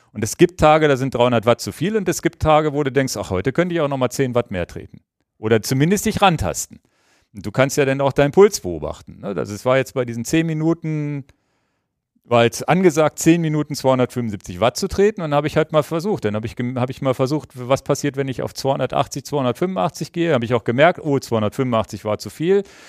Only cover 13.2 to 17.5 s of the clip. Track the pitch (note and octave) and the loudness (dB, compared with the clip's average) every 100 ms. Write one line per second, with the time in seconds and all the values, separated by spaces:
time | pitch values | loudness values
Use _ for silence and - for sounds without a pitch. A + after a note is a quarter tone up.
13.2 | E3 E3+ D#3+ D3+ D3 C#3+ C3 B2+ B2 B2+ | 2 4 2 -2 -4 -2 0 2 0 -2
14.2 | A#2 G2+ - F2+ A#2 - F#3+ - G3+ A3 | -6 -6 -10 0 0 0 -4 0 0 0
15.2 | D#3 D3 D3 D#3 D#3 D#3 - E3 G3 F#3+ | -2 0 0 0 2 0 0 -4 -2 -2
16.2 | G#2 G#2+ A2+ - B2 B2+ B2+ - C#3 B2+ | -2 -4 -6 -6 -6 -4 -4 -2 -2 0
17.2 | C3+ D3+ - | 0 -2 -6